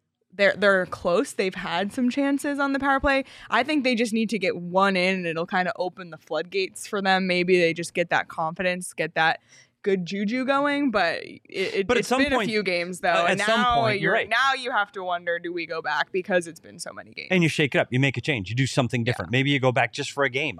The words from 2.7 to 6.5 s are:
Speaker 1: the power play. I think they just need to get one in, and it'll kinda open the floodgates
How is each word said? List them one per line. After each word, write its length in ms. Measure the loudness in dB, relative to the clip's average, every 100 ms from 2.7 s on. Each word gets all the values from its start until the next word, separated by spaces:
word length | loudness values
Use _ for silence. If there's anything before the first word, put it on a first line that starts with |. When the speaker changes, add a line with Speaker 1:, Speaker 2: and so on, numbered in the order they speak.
Speaker 1:
the 80 | 0
power 200 | 0 2
play. 260 | 2 0 -2 -10 -2
I 140 | 0
think 200 | 2 0
they 120 | 2 2
just 180 | 0
need 160 | 0 -2
to 100 | 0
get 160 | -2 -2
one 400 | -2 2 4 4
in, 200 | 2 0
and 100 | -2
it'll 200 | -4 -2
kinda 260 | -2 -2 -2
open 360 | -6 -6 -14
the 60 | -18
floodgates 720 | -6 -6 -4